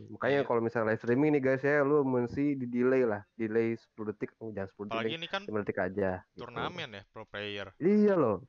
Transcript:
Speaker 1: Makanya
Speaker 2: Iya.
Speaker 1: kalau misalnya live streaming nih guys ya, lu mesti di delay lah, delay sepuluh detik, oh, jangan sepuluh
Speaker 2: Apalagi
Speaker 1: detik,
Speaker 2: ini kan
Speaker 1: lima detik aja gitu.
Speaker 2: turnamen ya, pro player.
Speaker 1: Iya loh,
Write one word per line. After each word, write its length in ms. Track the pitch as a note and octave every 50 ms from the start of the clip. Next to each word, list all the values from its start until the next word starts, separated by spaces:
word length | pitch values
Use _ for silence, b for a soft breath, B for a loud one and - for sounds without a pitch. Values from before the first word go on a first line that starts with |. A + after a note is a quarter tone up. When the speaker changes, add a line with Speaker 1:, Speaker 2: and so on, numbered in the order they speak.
| G#2+ G#2+
Speaker 1:
Makanya 320 | G#2+ - A#2 B2+ C#3 C#3+
Speaker 2:
Iya. 60 | B2+ -
Speaker 1:
kalau 120 | B2 A#2 A#2
misalnya 240 | A2+ - A#2+ A2 G#2+
live 120 | A2 A2 -
streaming 240 | A#2+ A#2+ C3+ D3+ D#3 D3
nih 60 | C#3+ C3
guys 180 | C3 C3 C3
ya, 240 | C#3 C#3 D3 D3 C#3
lu 160 | C#3 D3+ D3+
mesti 440 | C#3 C3+ B2+ B2 A#2+ A#2 - C#3 C#3+ D3 C#3
di 80 | C3 B2+
delay 400 | A#2+ B2 A#2+ B2 B2+ C3 C3 B2+
lah, 160 | A2+ G#2 G2+ - _ _
delay 400 | - A2+ G#2+ G#2+ A#2 A2+ A2+ A2+
sepuluh 400 | - _ _ _ - G#2+ G#2+ G2+
detik, 160 | - B2+ - _ -
oh, 80 | A2+ A2+
jangan 200 | G#2 G2 G2 F#2 _
sepuluh 160 | - G2+ G#2
Speaker 2:
Apalagi 160 | A2+ A2+ A2+
Speaker 1:
detik, 140 | A2+ D#3+ E3
Speaker 2:
ini 60 | E3+ -
kan 120 | - G3 G3+
Speaker 1:
lima 140 | G#3 G#2+ G#2
detik 180 | G2+ A2 - G2+
aja 300 | F#2 F#2 F#2+ G2+ G2 F#2+ F#2 F2+ - _ _
gitu. 60 | -
Speaker 2:
turnamen 480 | B2 A#2+ A#2+ A#2 B2+ D#3 F3 F3 D#3 B2 G#2
ya, 60 | G2 G2 _ -
pro 100 | A2 G#2+
player. 420 | _ - G2+ G#2 G#2 G2+ G2+ G2 G2 -
Speaker 1:
Iya 360 | - C#3+ F#3+ G#3 G#3+ G#3 G#3 F#3+
loh, 260 | E3+ C#3 A2 G2+ F#2 B2+